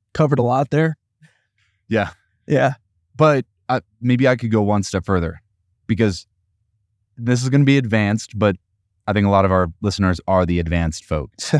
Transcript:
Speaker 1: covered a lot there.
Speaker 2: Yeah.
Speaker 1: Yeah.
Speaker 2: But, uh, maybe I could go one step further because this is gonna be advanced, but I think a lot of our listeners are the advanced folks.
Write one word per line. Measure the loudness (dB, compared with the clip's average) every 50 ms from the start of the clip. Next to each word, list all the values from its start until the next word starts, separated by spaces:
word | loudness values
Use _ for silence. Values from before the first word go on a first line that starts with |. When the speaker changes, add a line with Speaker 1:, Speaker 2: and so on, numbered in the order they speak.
| _ _ -2
Speaker 1:
covered | -2 0 0 0 0
a | 0
lot | 0 0 -2 -2 -2
there. | 0 0 0 0 -2 -6 _ _ _ _ _ _ _ _ _ _ _ _ _ _ _ _ _ -4
Speaker 2:
Yeah. | -2 -2 -2 -2 -6 _ _ _ _ _ _
Speaker 1:
Yeah. | -2 0 0 0 0 -2 -6 _ _ _ _ _ _ _
Speaker 2:
But, | 2 2 2 2 2 -2 -6 _ _ _ -6
uh, | -4 -4 -6 _ _ _
maybe | -2 0 2 2 4 2
I | 2
could | 0 0 0
go | 0 2 2
one | 2 0 0 -2
step | -2 -4 -6 -2
further | -2 -2 -2 -2 -4 -8 -12 _ _ _ _ _ _ _ _ _
because | -4 0 0 0 0 0 -4 -10 _ _ _ _ _ _ _ _ _ _ _ _ _ _ _ _ _ _
this | -8 -4 -2 -2 -2 0
is | 0
gonna | 2 2 4
be | 4 2 2
advanced, | 0 0 0 0 0 0 0 -2 -4 -8 -4 0
but | 0 0 0 -2 _ _ _ _ _ _ _ _ _
I | -4 0
think | 0 2
a | 2
lot | 4 2 2
of | 2 2
our | 2 0 -2 -4 -6
listeners | -6 -4 -2 0 0 0 0 -2 -2
are | 0 0 0 2
the | 0 0 -2
advanced | -2 -2 -2 -2 -2 -2 -4 -8 -8
folks. | -6 -6 -6 -6 -8 _ -14 -6 -2 -2 -2